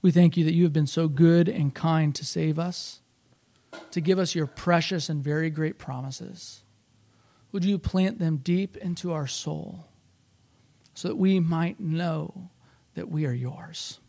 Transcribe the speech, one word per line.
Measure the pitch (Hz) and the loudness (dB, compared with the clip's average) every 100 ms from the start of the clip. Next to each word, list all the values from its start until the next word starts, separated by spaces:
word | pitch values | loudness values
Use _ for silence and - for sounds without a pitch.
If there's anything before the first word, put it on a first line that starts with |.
we | 185 | 6
thank | 170 175 175 | 8 6 6
you | 160 | 2
that | |
you | 165 | 4
have | 170 | 4
been | 151 147 | 4 0
so | - 160 | 2 0
good | 139 165 170 170 | 6 6 8 4
and | - 147 | 2 -2
kind | - 165 160 151 139 | 0 0 2 2 0
to | 143 | -6
save | 165 156 151 | -2 -2 -2
us, | 175 175 - - _ _ _ _ _ _ _ - - | -4 -6 -12 -16 _ _ _ _ _ _ _ -20 -8
to | - | -4
give | 160 190 | 0 2
us | 180 170 | 2 -2
your | 147 | -4
precious | - - 170 160 180 143 | -4 2 2 2 -4 -4
and | 151 | -4
very | 139 151 160 | -2 -2 -2
great | 151 156 - | -2 -4 -4
promises. | - 127 135 131 175 180 - - _ _ _ _ _ _ _ _ _ | -10 -10 -8 -10 -14 -16 -18 -20 _ _ _ _ _ _ _ _ _
Would | 202 185 | -2 0
you | 202 | 0
plant | - 190 190 - | 0 0 0 0
them | 165 156 | -2 -2
deep | 135 175 196 - | 0 0 0 -6
into | 180 170 180 | -8 -6 -6
our | 160 139 | -4 -4
soul | - - 151 - 180 165 _ _ _ _ _ _ _ _ _ _ | -6 -8 -8 -10 -14 -20 _ _ _ _ _ _ _ _ _ _
so | - 180 | -8 -6
that | - | 0
we | 185 190 | 4 4
might | 165 165 170 - | 2 0 -2 -4
know | 175 160 175 160 151 - 180 _ _ _ _ - | -4 -2 -2 -4 -6 -12 -18 _ _ _ _ -12
that | 196 | -6
we | 151 151 | -4 -2
are | |
yours? | 123 123 139 156 - - - | -2 -6 -10 -14 -14 -14 -16